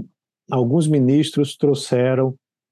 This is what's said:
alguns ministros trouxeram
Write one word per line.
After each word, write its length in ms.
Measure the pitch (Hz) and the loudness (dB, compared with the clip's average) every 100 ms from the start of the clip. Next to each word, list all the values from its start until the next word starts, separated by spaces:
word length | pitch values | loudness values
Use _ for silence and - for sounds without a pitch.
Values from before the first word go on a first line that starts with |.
| - _ _ _ - | -8 _ _ _ -6
alguns 380 | 131 120 160 156 | -2 0 0 2
ministros 720 | 147 127 143 147 - 143 - | 2 2 2 0 -2 -4 -2
trouxeram 760 | 147 139 - 123 127 131 131 131 _ _ _ | -2 0 -2 0 0 0 -2 -4 _ _ _